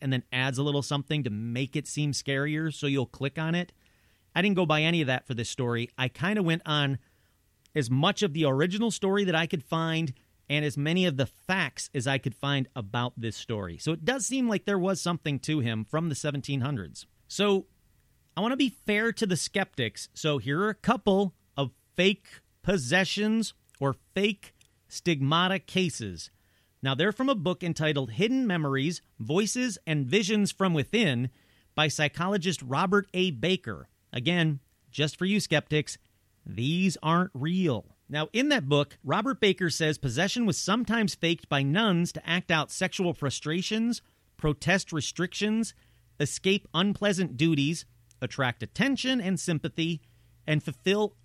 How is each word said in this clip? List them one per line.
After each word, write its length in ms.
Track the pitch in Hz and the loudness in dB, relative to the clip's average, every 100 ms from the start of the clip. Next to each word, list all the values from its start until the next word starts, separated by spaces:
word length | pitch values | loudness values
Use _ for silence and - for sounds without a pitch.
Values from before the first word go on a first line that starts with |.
and 100 | 135 | -2
then 140 | 127 - | -2 -2
adds 280 | 127 131 127 | -2 -2 0
a 60 | |
little 180 | 147 143 | 0 0
something 420 | 139 143 135 151 | 0 -4 -2 -2
to 60 | 123 | -2
make 480 | 104 117 120 135 156 | -4 -4 -4 -4 -4
it 100 | - | -6
seem 240 | 147 147 | -4 -2
scarier 640 | 131 - 135 147 151 160 | -2 -2 -2 -2 -2 -4
so 120 | 147 143 | -4 -2
you'll 200 | 139 120 | 0 -2
click 340 | - 135 160 | -4 -6 -2
on 160 | 160 175 | -2 -2
it. 160 | 175 _ _ _ _ _ _ 165 | -4 _ _ _ _ _ _ 0
I 60 | |
didn't 160 | 202 185 | 2 2
go 80 | 170 | 2
by 160 | 151 | 4
any 180 | 160 170 | 4 2
of 80 | 131 | 2
that 180 | 127 - | 0 -2
for 80 | |
this 160 | 117 113 | -6 -4
story. 400 | - 120 117 120 - | -2 -2 -2 -4 -4
I 120 | 127 | -4
kinda 340 | - 175 214 | -2 -2 0
went 200 | 170 165 160 | 2 0 0
on 340 | 147 139 131 _ _ _ _ _ _ _ | 0 2 -2 _ _ _ _ _ _ _
as 160 | 151 117 | -2 0
much 320 | 131 175 196 | 2 2 2
of 120 | 202 | 0
the 100 | 151 | 2
original 480 | 147 131 175 202 233 | 2 2 2 2 -2
story 320 | - 196 202 | 0 0 2
that 120 | 190 160 | 2 2
I 120 | 165 | 0
could 160 | 160 | -4
find 500 | - 165 165 160 160 - _ _ - | -2 -2 0 0 -2 -6 _ _ -4
and 160 | 147 147 | -2 0
as 120 | 143 | -2
many 280 | 147 180 180 | 0 2 2
of 100 | 135 | 0
the 120 | 127 | -4
facts 640 | - - 190 147 - - 139 | -4 -4 -2 -2 -6 -8 -4
as 120 | 123 | -2
I 100 | 135 | -2
could 180 | 139 - | -4 -6
find 320 | 139 139 127 127 | -2 -2 -2 -6
about 380 | 101 120 123 - | -6 -4 -4 -4
this 220 | 113 - | -8 -8
story. 400 | - 107 90 82 | -6 -6 -6 -6
So 160 | 151 | -4
it 100 | 160 | -2
does 220 | 160 262 190 | -2 -2 -2
seem 240 | 262 240 | -2 0
like 160 | 196 - | 0 0
there 120 | 196 | 0
was 220 | 185 196 | 0 -2
something 400 | 175 170 156 139 | -2 -2 -2 -4
to 220 | - 151 | -2 -2
him 240 | 117 110 107 | 0 -2 -4
from 240 | 156 170 | -2 -2
the 60 | 135 | -4
seventeen 440 | 147 139 135 139 | -4 -6 -4 -4
hundreds. 460 | 131 131 82 - - _ - | -2 -4 -8 -14 -20 _ -12
So 380 | - 208 196 - _ _ _ _ _ _ - | -2 2 2 -2 _ _ _ _ _ _ -2
I 60 | |
wanna 160 | 220 277 | 0 2
be 180 | 269 - - | 0 0 -2
fair 280 | 208 226 | 2 2
to 120 | - 214 | 0 0
the 120 | 170 | 0
skeptics. 720 | - 196 190 - 110 - - | 0 -2 -2 -2 -4 -4 -16
So 260 | - 156 143 | -4 0 0
here 200 | 120 147 | 0 0
are 60 | 208 | 0
a 60 | 208 | 0
couple 600 | - 240 214 190 196 - _ - | 2 2 4 4 2 -4 _ -4
of 160 | 135 _ _ - | -4 _ _ 2
fake 460 | 190 202 - - _ _ | 2 2 -8 -20 _ _
possessions 920 | - 190 123 180 190 202 214 226 208 - _ - | 0 0 2 2 2 0 0 0 -2 -8 _ -4
or 160 | 139 127 _ 190 | -4 -4 _ -2
fake 400 | 208 208 - _ _ _ _ | 0 -2 -12 _ _ _ _
stigmata 720 | - 175 151 135 165 185 190 | -4 -2 2 2 4 2 0
cases. 720 | - 185 180 - 104 85 - _ _ _ _ - | -2 0 0 -2 -8 -10 -14 _ _ _ _ -6
Now, 140 | 135 131 | -2 2
they're 160 | 196 | 0
from 180 | 208 262 | 2 0
a 60 | 233 | 0
book 280 | 160 175 | 0 -2
entitled 500 | 175 151 156 143 127 | -4 -2 0 0 -2
Hidden 340 | 110 226 262 240 | 0 2 2 0
Memories, 560 | 175 147 135 147 170 _ - | 0 0 0 0 -4 _ -12
Voices 580 | 113 165 214 247 254 180 - | -2 0 0 0 -2 -4 -2
and 220 | 151 127 | -2 2
Visions 440 | 196 196 214 196 | 2 2 2 0
from 220 | - 190 | 0 0
Within 560 | 160 131 226 190 120 127 _ _ _ _ - | 2 0 2 2 0 -2 _ _ _ _ -2
by 120 | 156 | 0
psychologist 760 | - 147 - 180 208 175 156 | 2 -2 0 -2 0 -2 -4
Robert 440 | 127 139 190 202 196 | -2 0 2 2 2
A. 160 | 185 185 | -2 -2
Baker. 580 | 120 165 185 - 80 64 _ - | 0 0 -2 -4 -10 -14 _ -10
Again, 500 | - 120 175 160 143 _ _ _ | -4 0 2 2 0 _ _ _
just 260 | - 147 - | -4 -4 -2
for 100 | 185 | 0
you 140 | 208 | 0
skeptics, 600 | - 151 - 151 - - _ _ _ _ | 2 0 2 -2 -2 -10 _ _ _ _
these 540 | - 98 131 170 190 - | -12 -4 -2 2 0 0
aren't 260 | 156 170 180 127 | 2 2 0 -2
real. 600 | 156 185 175 110 - _ - | -2 0 2 0 -4 _ -8
Now, 200 | 147 156 | -4 -2
in 160 | 220 294 | 0 2
that 180 | 269 135 | 2 2
book, 300 | 143 143 - | 2 2 -6
Robert 360 | 127 180 240 247 | -2 -2 0 2
Baker 300 | 208 185 175 | 2 4 0
says 300 | - 156 - | 2 0 0
possession 480 | 135 117 190 247 220 | -2 0 0 2 0
was 100 | 143 | 0
sometimes 560 | - 226 226 226 202 | 0 0 2 2 0
faked 340 | - 165 170 - | 0 0 0 0
by 140 | 143 | 0
nuns 500 | 139 175 226 175 175 | 2 2 4 2 0
to 140 | 156 - | -4 -2
act 220 | 175 - | -2 2
out 220 | 165 139 | 0 0
sexual 420 | - 185 - 175 | -2 -4 0 -2
frustrations, 880 | - 143 - 151 170 - 220 233 226 _ _ _ - | 0 -4 -4 -4 -2 -2 0 0 -2 _ _ _ -2
protest 540 | 156 143 - 185 - | -2 0 2 2 0
restrictions, 840 | 160 - - 175 - 214 220 220 - _ _ _ - | -4 -4 -4 -4 -2 0 0 -2 -8 _ _ _ -4
escape 480 | 147 - 185 202 - | -4 0 0 0 0
unpleasant 640 | 160 202 185 202 180 175 123 | 0 0 2 0 2 0 2
duties, 480 | 165 151 143 165 - _ _ - | 2 4 2 -2 -8 _ _ -8
attract 420 | 123 - 127 - | -8 -2 -2 -2
attention 580 | 110 - 262 262 254 262 | -8 0 0 0 0 -2
and 180 | 185 180 | 0 -2
sympathy, 640 | - 156 156 - 160 165 _ _ _ _ - | 0 -2 -2 -2 -2 -4 _ _ _ _ -2
and 140 | 151 | -2
fulfill 540 | 151 - 185 202 208 - | -2 -4 0 2 0 -4